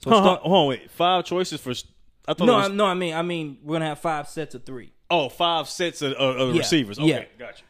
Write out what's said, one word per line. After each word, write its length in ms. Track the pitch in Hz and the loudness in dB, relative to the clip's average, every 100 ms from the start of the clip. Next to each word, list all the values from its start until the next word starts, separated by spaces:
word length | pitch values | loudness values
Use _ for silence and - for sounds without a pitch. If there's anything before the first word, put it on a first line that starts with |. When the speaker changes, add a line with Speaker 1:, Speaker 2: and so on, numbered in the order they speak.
Speaker 1:
So 100 | - | 2
Speaker 2:
Hold 60 | 226 | 6
on, 80 | |
Speaker 1:
start 180 | 190 185 | 6 4
Speaker 2:
hold 140 | 151 190 | 4 4
on, 40 | 147 | 4
wait. 240 | 123 - | 0 -8
Five 340 | - 175 185 170 | -2 0 2 0
choices 340 | 175 185 151 | -4 -4 -6
for 100 | - | -8
s-, 140 | 123 - _ _ _ - | -10 -10 _ _ _ -8
I 60 | |
thought 120 | 151 202 | 2 4
Speaker 1:
No, 80 | 226 | 4
Speaker 2:
it 20 | |
was 120 | 196 | 2
Speaker 1:
I, 40 | |
no, 120 | 202 208 | 0 0
I 80 | 180 | 0
mean, 180 | 180 | -4
I 80 | 160 | -4
mean, 360 | 175 175 151 131 | -4 -4 -8 -12
we're 120 | 147 160 | -6 -4
gonna 100 | 160 | -4
have 120 | 147 | -6
five 280 | 170 151 143 | -6 -6 -8
sets 280 | - 151 123 | -10 -12 -12
of 80 | - | -14
three. 280 | 131 113 _ _ | -16 -16 _ _
Speaker 2:
Oh, 160 | 170 135 | 0 0
five 380 | - 170 165 143 | -2 0 0 -4
sets 340 | - 175 - | -4 -6 -4
of, 120 | 143 | -6
of, 240 | 135 135 127 | 0 0 0
of 180 | 131 165 | 0 0
Speaker 1:
Yeah, 40 | |
Speaker 2:
receivers. 380 | 143 165 113 104 | 2 0 0 0
Speaker 1:
yeah. 160 | 151 - | 0 0
Speaker 2:
Okay, 100 | - _ | -4 _
gotcha. 260 | 120 - _ | -18 -18 _